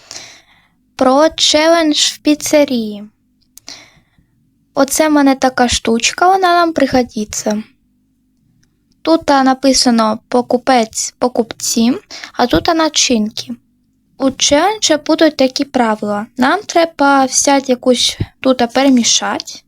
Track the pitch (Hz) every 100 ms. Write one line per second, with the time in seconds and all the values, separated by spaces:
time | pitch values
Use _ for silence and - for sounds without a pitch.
0 | - - - - _ _ _ _ _ -
1 | 262 269 311 320 - 302 320 339 311 294
2 | - - - 302 - 302 285 247 214 208
3 | 214 _ _ _ _ - - - - _
4 | _ _ _ _ _ _ _ - 269 -
5 | 311 294 277 269 262 254 247 - - 233
6 | - - 349 381 359 349 339 320 269 262
7 | 247 - 214 - - 214 - _ _ _
8 | _ _ _ _ _ _ _ _ _ _
9 | - 320 330 277 262 262 277 254 254 226
10 | 220 214 - 254 240 247 - 254 220 -
11 | - - 247 247 220 - - - 226 349
12 | - - - - 240 320 330 330 311 311
13 | - 240 214 - - 240 _ _ _ _
14 | _ - 269 269 - 285 359 440 - 302
15 | 294 320 320 311 262 - 285 - 233 214
16 | 208 208 226 - 254 359 427 349 330 -
17 | 285 277 262 - - 277 269 247 254 247
18 | - - - _ 262 254 240 262 277 254
19 | 220 - 202 - - -